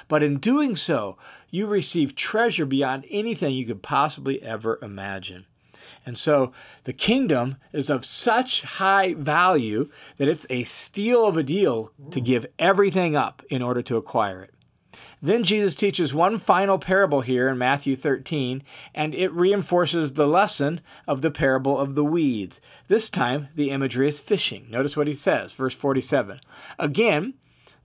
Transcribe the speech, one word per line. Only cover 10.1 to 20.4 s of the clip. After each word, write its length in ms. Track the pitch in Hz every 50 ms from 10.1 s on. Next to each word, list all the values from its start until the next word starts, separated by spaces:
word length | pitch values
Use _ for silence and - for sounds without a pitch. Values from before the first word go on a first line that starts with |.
| -
that 120 | _ 143 139
it's 180 | 165 151 - -
a 160 | 131 123 120
steal 600 | - - - - - - 196 202 226 247 240 226
of 100 | 208 170
a 60 | 160 147
deal 500 | 127 156 202 196 160 120 113 110 - _ - - - -
to 80 | 139
give 260 | 123 120 127 120 110 - - -
everything 580 | 165 170 180 185 202 196 151 190 180 165 151
up 260 | 147 120 - - - - -
in 100 | 143 127
order 220 | 123 123 123 120 120
to 140 | - 123
acquire 480 | 113 110 - - 123 107 101 92 92 95
it. 80 | - _ _ _ _ _ _ _ _ - - - - - _
Then 240 | - 147 208 240 226
Jesus 300 | 165 208 214 208 190 -
teaches 400 | - 214 202 - - 175 135 131
one 240 | 151 170 196 220 202
final 400 | - - 185 180 196 196 190 175
parable 440 | - - 185 196 202 165 147 139 123
here 260 | 120 131 123 127 131
in 100 | 135 123
Matthew 380 | 123 127 139 143 - 139 135
thirteen, 680 | 127 - 156 135 - 139 - 165 151 131 123 127 135 - - - - - - _
and 200 | 151 151 156 151
it 180 | 139 180 185 156
reinforces 800 | 170 175 190 202 208 180 - 175 175 175 - - 170 156 143 131
the 140 | 143 147
lesson 540 | 143 156 180